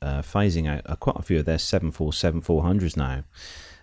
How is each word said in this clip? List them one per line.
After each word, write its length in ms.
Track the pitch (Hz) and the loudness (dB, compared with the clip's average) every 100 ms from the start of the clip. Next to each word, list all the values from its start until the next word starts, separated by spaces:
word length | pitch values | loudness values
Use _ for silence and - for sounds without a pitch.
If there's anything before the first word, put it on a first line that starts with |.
uh, 200 | 69 69 | -4 -4
phasing 460 | - 101 101 82 76 | 0 2 4 2 0
out, 140 | 73 - | -2 -4
uh, 100 | - | -2
quite 180 | - - | -2 -2
a 60 | |
few 160 | - 80 | 0 0
of 60 | 76 | 2
their 120 | 80 | 0
seven 320 | - 98 80 | 0 0 0
four 220 | - 78 | -2 -2
seven 300 | - 87 82 | 0 0 0
four 220 | 80 80 | 2 2
hundreds 340 | 85 98 87 76 | 4 2 2 0
now. 260 | 65 65 - - - - - - | -2 -4 -8 -14 -18 -18 -20 -20